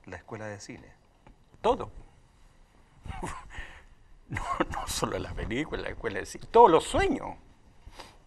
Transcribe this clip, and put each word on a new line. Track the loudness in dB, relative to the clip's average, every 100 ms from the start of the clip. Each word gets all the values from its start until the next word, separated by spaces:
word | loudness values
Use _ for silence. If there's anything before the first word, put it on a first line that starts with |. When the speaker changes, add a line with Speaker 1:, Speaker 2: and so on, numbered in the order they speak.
Speaker 1:
la | -16 -16
escuela | -14 -12
de | -12 -12
cine. | -14 -18 -18 -20 _ _ -20 -20 -20 -2
Speaker 2:
Todo. | 0 0 -2 -12 -20 -20 -20 _ -20 -20 -20 -20 -20 -18 -12
<laughs> | -10 -10 -10 -14 -14 -14 -16 -20 -20 -20 -20 -8
No, | -6 -4 -4 -4
no | -4 -6
solo | -4 -4 -4
la | -6
película, | -8 -4 -4 -4 -6
la | -8
escuela | -6 -6 -6
de | -8
cine, | -12 4
todos | 10 10
los | 10
sueños. | 4 0 2 0 -4 -12 -18 -20 -20 -20 -20 -20 -20 -20